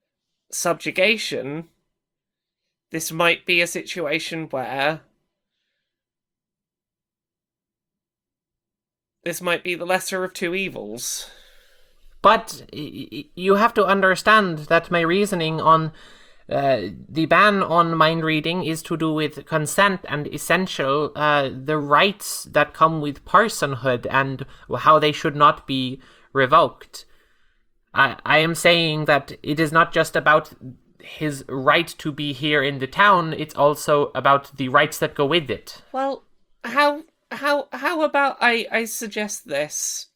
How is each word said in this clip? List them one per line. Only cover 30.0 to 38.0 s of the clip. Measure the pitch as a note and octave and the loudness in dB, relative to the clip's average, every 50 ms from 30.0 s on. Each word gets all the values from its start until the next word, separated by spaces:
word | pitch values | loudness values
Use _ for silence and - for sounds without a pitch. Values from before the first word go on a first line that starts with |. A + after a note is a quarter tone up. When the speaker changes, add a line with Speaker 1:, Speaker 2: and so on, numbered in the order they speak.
| D#3 - - | 0 0 0
Speaker 2:
about | E3 C#3 D3+ D3+ D#3+ D#3 - - - - C3 A#2+ - _ _ _ _ | 0 2 4 4 4 2 -2 -12 -20 -20 -20 -20 -20 _ _ _ _
his | - - - - D#3 D3+ C#3+ C3+ C3+ - | -20 -20 -12 -8 -6 -6 -6 -8 -10 -10
right | - C#3 C3 C#3+ D3 E3+ E3 - - - | -8 -2 2 2 4 4 2 -2 -6 -10
to | - D#3 C#3 | -8 -8 -6
be | C#3+ D3 D3 C#3 | -6 -6 -6 -6
here | B2 D3 D3+ D3+ D3 C3 | -4 -2 0 0 0 0
in | C#3+ C#3 C3+ | 0 -2 -4
the | C3 | -6
town, | C3 - - G3+ G#3 G3 F3+ E3 D#3+ D#3 | -4 0 2 4 4 4 4 2 -2 -4
it's | - D#3 D3+ - | -6 -8 -6 0
also | - C#3+ D3 D3+ C#3+ - - D3+ D3 C#3+ - - | 2 2 2 2 0 0 0 2 2 2 0 -2
about | C3 B2+ C#3 C#3 C#3 C#3 - - | 0 2 2 2 2 0 -4 -8
the | - C#3 B2+ | -8 -2 0
rights | B2 C#3+ D3+ D3 - - | 2 2 2 2 -2 -4
that | E3 - - | -6 -4 -2
go | - D3 | -2 0
with | C3+ D#3+ F3 D3 B2 | 2 0 0 0 -2
it. | G#2 - - - - - - _ - | -6 -8 -10 -14 -20 -20 -18 _ -6
Speaker 1:
Well, | C4 C4+ C4+ C4 - _ _ _ _ _ _ _ _ - | -4 -4 -4 -4 -8 _ _ _ _ _ _ _ _ -12
how, | A#3+ A#3 C#4 C#4+ D4 D4 D4+ - _ _ _ _ - | -4 0 2 2 2 0 -2 -8 _ _ _ _ -16
how, | A#3 A3 C4+ C#4+ C#4+ C#4+ - - - | -12 -6 -2 -2 -2 -2 -2 -6 -8
how | B3+ C4+ D#4 F4+ D#4 | -6 -4 -4 -2 0